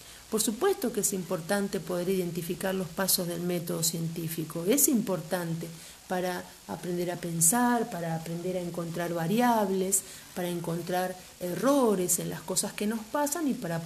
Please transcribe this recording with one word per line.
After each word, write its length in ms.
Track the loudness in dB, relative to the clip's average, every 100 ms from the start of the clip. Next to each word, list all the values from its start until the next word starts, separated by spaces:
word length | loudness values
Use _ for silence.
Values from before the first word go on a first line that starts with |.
| -18 -18 -4
Por 120 | 0
supuesto 520 | 0 2 2 2 0
que 80 | 0
es 120 | 0
importante 680 | 0 -2 -4 0 0 0 -2
poder 300 | -2 -2 0
identificar 640 | 0 0 -2 -4 -2 -2
los 140 | -2 -2
pasos 400 | -2 2 2 0
del 140 | -2
método 420 | -2 -2 -2 -2
científico, 800 | 0 0 -2 -2 -4 -4 -4 -2 2
es 200 | 4 6
importante 800 | 4 2 -2 -2 -4 -2 -4 -6 -12 -16 -14 -4
para 360 | -2 -2 -4 -8 -14 -10
aprender 420 | -8 -4 -2 -2
a 60 | -4
pensar, 760 | -4 2 4 6 4 4 2
para 260 | -2 -2 -4
aprender 420 | -4 -6 -2 -2
a 40 |
encontrar 520 | -4 -4 -4 -2 -2
variables, 880 | 0 2 4 6 4 4 2 2 0 0 -10 -12 -6
para 140 | -4
encontrar 640 | -2 -2 -4 -2 0 0 -4 -14 -8
errores 800 | -6 2 4 6 6 4 2 0
en 100 | -2
las 120 | -6
cosas 320 | -4 -2 -2
que 120 | -2 -2
nos 140 | -2
pasan 480 | -2 0 0 0 0
y 60 |
para 280 | 0 -2 -4